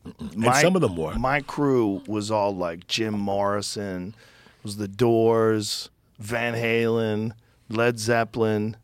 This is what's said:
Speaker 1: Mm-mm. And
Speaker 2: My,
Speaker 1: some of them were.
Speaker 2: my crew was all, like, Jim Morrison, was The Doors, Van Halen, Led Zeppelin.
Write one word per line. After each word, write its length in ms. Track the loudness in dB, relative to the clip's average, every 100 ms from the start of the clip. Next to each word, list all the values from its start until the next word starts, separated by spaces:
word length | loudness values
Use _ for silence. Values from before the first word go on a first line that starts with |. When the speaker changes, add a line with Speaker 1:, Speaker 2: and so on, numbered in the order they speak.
| -20
Speaker 1:
Mm-mm. 260 | -14 -12
And 40 | -2
Speaker 2:
My, 240 | 2 4
Speaker 1:
some 140 | 4 4
of 60 |
them 120 | 2
were. 200 | 0 -4
Speaker 2:
my 260 | -2 -2 -2
crew 640 | -4 -2 2 4 2 0 -4
was 240 | -4 0
all, 240 | 0 0
like, 320 | 0 -4 -6 -6
Jim 280 | -4 -2 -2
Morrison, 960 | -2 0 0 -2 -4 -6 -6 -6 -8 -12 -20 -20 -20 _
was 140 | -12 -8
The 120 | -8
Doors, 1000 | 0 2 4 4 4 2 2 -2 -6 -10 _ _ -18
Van 340 | -8 -4 -4
Halen, 800 | -2 0 2 2 0 0 -2 -4 -8 _ _ -8
Led 280 | 0 0 0
Zeppelin. 760 | 0 0 0 0 0 0 -2 -6